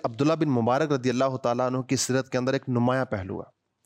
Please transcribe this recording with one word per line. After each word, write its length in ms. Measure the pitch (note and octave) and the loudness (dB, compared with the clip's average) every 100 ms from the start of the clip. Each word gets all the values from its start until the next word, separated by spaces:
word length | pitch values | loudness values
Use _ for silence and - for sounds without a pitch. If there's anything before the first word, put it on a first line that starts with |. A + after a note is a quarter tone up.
عبداللہ 280 | C3 A2+ C#3+ | -4 0 2
بن 160 | D#3+ D#3 | 2 2
مبارک 440 | B2 A2+ C3+ D3+ | 2 2 2 2
رضی 180 | C#3 B2 | 0 0
اللہ 260 | B2 C3+ C3 | 0 0 0
تعالیٰ 300 | A#2+ A#2+ B2+ | 0 0 0
عنہ 140 | C3 | -2
کی 140 | B2+ C3 | -2 -2
سیرت 320 | - B2+ B2+ | 0 -2 0
کے 100 | B2+ | -2
اندر 140 | B2+ | 0
ایک 100 | C3 C3 | -2 0
نمایاں 360 | A#2+ A#2+ C3 | 0 2 2
پہلو 340 | B2+ G#2 F#2+ F2+ | -2 -4 -6 -10
ہے۔ 120 | - _ _ _ | -12 _ _ _